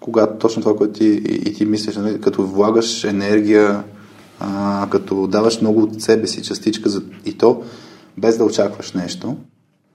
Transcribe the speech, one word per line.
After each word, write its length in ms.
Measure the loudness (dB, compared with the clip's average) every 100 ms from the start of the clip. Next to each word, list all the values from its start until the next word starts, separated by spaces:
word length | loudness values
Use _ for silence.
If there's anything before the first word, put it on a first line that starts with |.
когато 380 | -2 2 2 2
точно 240 | -2 0
това, 140 | 0 2
което 160 | 0
ти, 120 | 2
и, 300 | 2 2 0
и 200 | -2 -4
ти 120 | -2 -2
мислиш, 300 | -2 -4 -4
нали, 240 | -4 0
като 220 | 0 0
влагаш 640 | 0 2 4 2 0 -2
енергия, 800 | -4 -2 2 2 6 6 4 2 -6 -18 -20 -20 -20 -12
а, 460 | -8 -4 -2 -2 0
като 360 | -2 0 -2 0
даваш 340 | 2 2 2
много 220 | 2 2
от 200 | 0 0
себе 240 | 2 2 2
си, 160 | -6
частичка, 460 | -8 -4 -4 -2 -2
за, 140 | -4 -8 -12 -10
и 60 |
то 300 | 2 2 2 -4 -18 -20 -20 _ -2
без 200 | 0 2
да 60 |
очакваш 480 | 2 2 -2 -4 -8
нещо, 440 | -6 -6 -8 -10 -10 -14 _ _ _ _